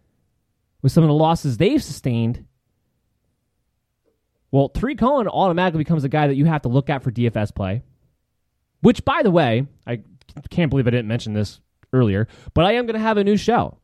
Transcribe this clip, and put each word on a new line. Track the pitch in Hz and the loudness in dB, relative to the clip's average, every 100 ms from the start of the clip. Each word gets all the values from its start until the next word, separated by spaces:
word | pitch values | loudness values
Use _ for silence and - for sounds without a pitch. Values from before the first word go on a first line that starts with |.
| _ _ _ _ _ _ _ - | _ _ _ _ _ _ _ -2
with | 135 | 2
some | 170 | 4
of | 156 | 4
the | |
losses | 147 156 165 147 110 | 4 2 0 -2 0
they've | 202 285 | 2 0
sustained, | - 143 - 117 113 120 - _ _ _ _ _ _ _ _ _ _ _ _ _ _ _ _ _ _ _ - | -4 -8 -6 -2 -2 -4 -12 _ _ _ _ _ _ _ _ _ _ _ _ _ _ _ _ _ _ _ -2
well, | 135 139 | 0 0
Tarik | - 220 269 | -2 -6 0
Cohen | 233 285 196 | 0 2 0
automatically | 147 185 170 185 156 | 0 0 0 -2 -2
becomes | 147 165 | -2 -2
a | 135 | 0
guy | 151 147 | 0 0
that | 135 | 2
you | 160 | 2
have | 156 | 0
to | 123 | 0
look | 127 139 | -2 0
at | 139 | -4
for | 131 | -4
D | 113 117 | -2 -2
F | 110 | -2
S | 104 | -4
play, | - 95 107 - _ _ _ _ _ _ _ _ - | -4 -6 -6 -10 _ _ _ _ _ _ _ _ 2
which, | 208 - - | 2 2 0
by | 330 | 0
the | 240 | 2
way, | 170 131 113 139 _ - | 2 2 0 -4 _ -12
I | 120 - _ _ - - | -12 -12 _ _ -20 -8
can't | - 156 | -4 0
believe | 139 120 | 0 0
I | |
didn't | 120 107 | 0 -2
mention | 117 110 | -6 -4
this | 104 104 - _ _ - | -4 -4 -8 _ _ -2
earlier, | 127 113 98 113 - - | 2 2 0 -4 -8 -6
but | - 180 | 0 2
I | |
am | 240 240 | 0 -2
gonna | 220 | -2
have | 220 208 | 0 0
a | |
new | 196 208 | 2 0
show | - 233 87 - | 2 0 -2 -8